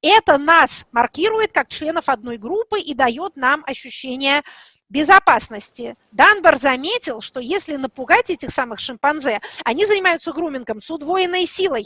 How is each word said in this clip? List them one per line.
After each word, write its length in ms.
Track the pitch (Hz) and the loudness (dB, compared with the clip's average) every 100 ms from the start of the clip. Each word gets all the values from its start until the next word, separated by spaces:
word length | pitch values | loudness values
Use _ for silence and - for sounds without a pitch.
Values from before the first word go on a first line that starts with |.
Это 380 | 302 440 427 285 | 6 4 6 2
нас 480 | 294 330 262 - - | 4 4 4 0 -6
маркирует 600 | 233 240 - 392 440 427 | -2 -2 0 -2 0 0
как 160 | - 262 | -2 -4
членов 400 | - 311 330 302 | -6 -4 -4 -2
одной 300 | 254 247 233 | -4 -4 -10
группы 420 | 214 392 466 415 | -6 -6 -4 -4
и 140 | - | -6
дает 420 | 254 254 233 381 - | 0 0 0 -10 -2
нам 260 | 254 302 277 | 0 0 -4
ощущение 760 | 269 254 - 262 254 277 285 - - - _ _ | -10 -12 -14 -10 -4 0 0 -2 -20 -20 _ _
безопасности. 1040 | 226 311 392 381 247 - 214 - - 233 233 _ | -2 6 6 8 2 0 -10 -12 -12 -12 -14 _
Данбар 480 | 214 330 415 339 294 | 4 4 6 4 4
заметил, 640 | 269 254 302 480 - 226 | 2 0 -2 -6 -6 -10
что 180 | - 262 | -10 -10
если 380 | 240 381 - 294 | -4 -4 -4 -6
напугать 540 | 269 - 247 381 - | -8 -10 2 2 2
этих 180 | 349 262 | -6 -6
самых 320 | - 247 220 | -6 -6 -6
шимпанзе, 640 | - 233 277 302 269 208 - - | -10 -2 -2 0 -2 -4 -8 -8
они 220 | - 254 | -4 0
занимаются 480 | 403 415 370 330 - | 2 2 2 0 -4
грумингом 480 | 311 330 269 240 214 | -6 -6 -6 -8 -10
с 100 | - | -8
удвоенной 540 | 320 294 370 370 359 | -10 -4 0 0 0
силой. 400 | 349 - 381 262 | -2 -2 -2 -2